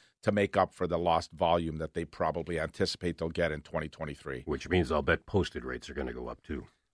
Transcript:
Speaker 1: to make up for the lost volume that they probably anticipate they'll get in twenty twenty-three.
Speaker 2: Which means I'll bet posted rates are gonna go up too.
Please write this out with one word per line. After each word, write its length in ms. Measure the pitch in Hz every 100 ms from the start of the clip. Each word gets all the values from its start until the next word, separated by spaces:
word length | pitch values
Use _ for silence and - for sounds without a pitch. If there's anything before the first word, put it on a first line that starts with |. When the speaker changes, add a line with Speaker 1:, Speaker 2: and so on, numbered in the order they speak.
| _ _
Speaker 1:
to 80 | 110
make 260 | 104 101 98
up 160 | 90
for 140 | - 87
the 100 | 85
lost 340 | 87 82 -
volume 460 | 78 85 85 82 78
that 160 | 78
they 120 | 85 82
probably 540 | - 80 82 80 82
anticipate 600 | 80 - 95 - 87 80
they'll 100 | 82
get 220 | 85 82
in 100 | 76
twenty 260 | - 82 78
twenty-three. 540 | - 78 71 73 64 73
Speaker 2:
Which 200 | 69 -
means 240 | 90 78
I'll 120 | 76
bet 240 | 71 80 -
posted 360 | 98 - 78
rates 280 | 64 62 -
are 20 |
gonna 180 | 71 65
go 140 | 62 60
up 140 | 60
too. 240 | - 69 - _ _